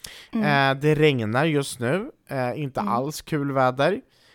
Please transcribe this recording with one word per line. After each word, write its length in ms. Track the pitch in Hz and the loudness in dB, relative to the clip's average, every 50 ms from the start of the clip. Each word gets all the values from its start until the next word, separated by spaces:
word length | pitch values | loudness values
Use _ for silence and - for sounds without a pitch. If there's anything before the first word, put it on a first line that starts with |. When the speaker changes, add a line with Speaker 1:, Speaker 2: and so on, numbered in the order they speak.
| - - - - - - | -20 -20 -20 -20 -12 -6
Speaker 1:
Mm. 400 | - 226 214 151 143 139 135 135 135 | -4 0 0 2 2 4 4 2 2
Speaker 2:
Eh, 40 | 139 | 2
det 140 | 143 151 156 | 2 2 4
regnar 500 | 143 156 151 139 123 110 104 113 131 156 | 4 4 4 4 2 0 0 0 0 2
just 340 | 165 147 143 135 - - - | 2 2 0 -2 -2 -6 -4
nu. 320 | 120 120 156 190 226 311 - _ _ - | -2 -2 -2 -2 -4 -8 -14 _ _ -8
Eh, 300 | 143 131 127 123 110 147 | -6 -4 -4 -4 -4 -4
inte 180 | 147 131 127 127 | -6 -6 -4 -4
Speaker 1:
Mm. 140 | 110 - 117 | -2 0 0
Speaker 2:
alls 280 | 120 135 151 151 - | -2 -2 -4 -6 -10
kul 300 | - - 165 147 139 143 | -8 -4 -2 -2 -2 0
väder. 500 | 135 135 127 127 127 135 139 170 202 254 - _ _ _ _ _ _ | 2 2 2 2 2 2 0 0 0 -2 -6 _ _ _ _ _ _